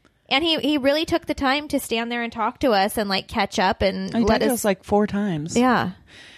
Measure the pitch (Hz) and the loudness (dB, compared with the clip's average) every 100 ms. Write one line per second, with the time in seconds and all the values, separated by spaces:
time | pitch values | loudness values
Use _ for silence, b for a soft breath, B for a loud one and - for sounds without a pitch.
0 | _ _ - 269 339 311 277 302 262 302 | _ _ -2 0 0 0 0 2 2 0
1 | 320 339 - 302 269 285 294 277 - 226 | 0 -2 -2 -4 0 -2 -2 -6 -4 -6
2 | 233 240 233 233 220 - 277 202 202 - | -4 -4 -6 -4 -4 0 2 2 2 0
3 | 202 190 - 233 202 - 190 - 196 190 | -2 -4 -4 -4 -2 0 0 2 0 -2
4 | 190 220 214 220 220 240 214 190 - 208 | -4 0 2 2 2 2 0 -2 0 0
5 | 208 202 208 156 165 233 254 214 156 - | 2 -2 -2 -4 -2 2 4 2 0 -6
6 | B B B | B B B